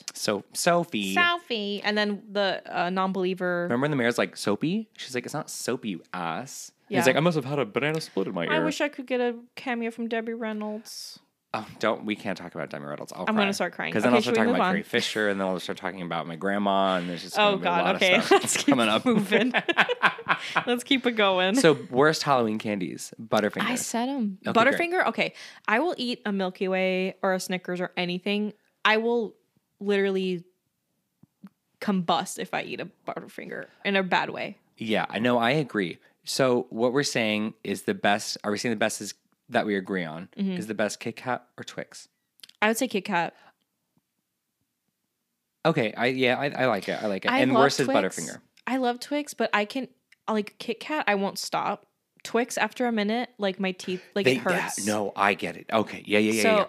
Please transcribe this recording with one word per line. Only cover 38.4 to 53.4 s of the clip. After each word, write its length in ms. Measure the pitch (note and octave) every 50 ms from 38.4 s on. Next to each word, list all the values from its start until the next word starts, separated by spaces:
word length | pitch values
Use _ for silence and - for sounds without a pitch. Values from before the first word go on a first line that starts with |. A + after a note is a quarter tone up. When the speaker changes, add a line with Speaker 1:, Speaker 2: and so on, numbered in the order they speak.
| -
Speaker 1:
are 80 | G#2
we 80 | G#2 G2
saying 140 | - B2 A2+
the 40 | G#2+
best 220 | A2+ A2 - -
is, 140 | G#2+ G2 - _ _ _ _ _ _ -
that 160 | A#2+ A#2 -
we 100 | G#2+ G2+
agree 280 | G2 F#2 G2 G2 F#2 E2+
on 220 | D#2+ D#2 E2 F#2+ - - A3+
Speaker 2:
Mm-hmm. 140 | G3+ F#3+ F#3
Speaker 1:
is 160 | F3 G#2 A2
the 60 | A2
best 260 | G#2 G#2+ G2+ - -
Kit 160 | - A#2 A2+
Kat 280 | - - B2+ A#2+ - - _ _ -
or 60 | -
Twix? 440 | - - - - - - - - - _ _ _ _ _ _ - - - _ G#3
Speaker 2:
I 60 | G#3+
would 100 | A3+ -
say 100 | C4 A#3+
Kit 160 | - G3 F#3
Kat. 300 | - G3 E3+ E3 - - _ - - _ _ _ _ _ _ _ _ _ _ _ _ _ _ _ _ _ _ _ _ _ _ _ _ _ _ _ _ _ _ _ _ _ _ _ _ _ _ _ _ _ _ -
Speaker 1:
Okay, 280 | D#3 D#3+ D#3 A#2 G#2+ -
I, 100 | - A#2
yeah, 320 | B2+ C3 C3 C3 A#2+ B2+ A#2
I, 100 | C#3 C#3+
I 160 | - - C3
like 220 | B2+ A2 F#2+ F2+ -
it. 140 | F2 - -
I 40 |
like 180 | G#2+ G2 F#2+ -
it. 60 | -
Speaker 2:
I 80 | B3 C4
Speaker 1:
And 140 | B2+ C3 -
Speaker 2:
love 100 | A3 -
Speaker 1:
worst 180 | C#3 - -
is 60 | C#3
Speaker 2:
Twix. 120 | A#2+ - G#2+ F#2+ F#2 - -
Speaker 1:
Butterfinger. 200 | E2 - - - - _ _ _ _
Speaker 2:
I 100 | - B3
love 240 | C4+ B3+ A#3+ A#3+ B3
Twix, 320 | - - D4 D4 C#4+ - -
but 160 | - A3+ G#3+ -
I 100 | G#3 G#3+
can, 240 | G#3 - C4+ B3+ - _ _ _ _ _ - _ -
like, 280 | A3 G#3+ G#3 - - -
Kit 200 | - - G#3+ -
Kat, 240 | - - D4+ D4+ -
I 80 | - G#3
won't 240 | G3 G3 F#3+ F3 -
stop. 480 | - - - D#3 D3 - - - _ _ _ _ _ _ _ _ -
Twix, 340 | - - A3+ B3 B3 - A3+
after 280 | G#3+ G#3+ - - B3+
a 60 | A#3+ A#3
minute, 380 | G#3+ G3+ G3+ A3 A#3+ B3 - _
like, 200 | -